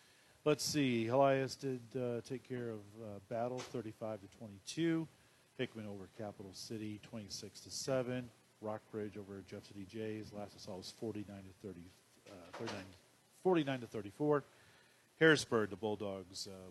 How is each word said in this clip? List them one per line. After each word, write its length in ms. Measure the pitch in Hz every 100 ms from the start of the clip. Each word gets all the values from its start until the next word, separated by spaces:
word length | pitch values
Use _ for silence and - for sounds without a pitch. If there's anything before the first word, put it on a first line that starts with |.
| - - - -
Let's 200 | 151 147
see, 420 | - 151 135 117 113
Helias 520 | 131 139 135 131 -
did, 220 | 139 127 117
uh, 280 | 131 123 120
take 260 | - 127 -
care 220 | 127 120
of, 80 | 110 101 107
uh, 160 | 110 101 98
Battle, 300 | 117 120 127
thirty-five 640 | 120 127 110 110 110 107
to 180 | 98 -
twenty-two. 680 | 113 101 - - 165 165 160 - - - _ -
Hickman 280 | 123 110 107
over 220 | 101 92 -
Capital 360 | 107 101 98
City, 440 | 92 - 113 107 104
twenty-six 580 | - 117 101 - 104 -
to 100 | -
seven. 600 | - - 131 123 127 123 - _ -
Rockbridge 560 | 107 107 - 110 104 98
over 260 | 98 98 90
Jeff 180 | 104 -
City 200 | 101 95
Jays, 440 | 110 110 107 101
last 220 | 101 101 -
I 20 |
saw 180 | - 92
was 160 | 101 -
forty-nine 440 | 113 104 98 101
to 240 | 95 92 104
thirty, 160 | 87 87 - _ - -
uh, 300 | 98 85 -
thirty-nine, 260 | 117 101 95 90 - _ _ -
forty-nine 380 | 185 175 139 131
to 60 | 113
thirty-four. 560 | 113 98 - 147 147 - - - - - _ _ -
Harrisburg, 500 | 160 143 - 117 104
the 60 | 98
Bulldogs, 680 | 110 104 104 98 90 95 104
uh, 240 | 95 92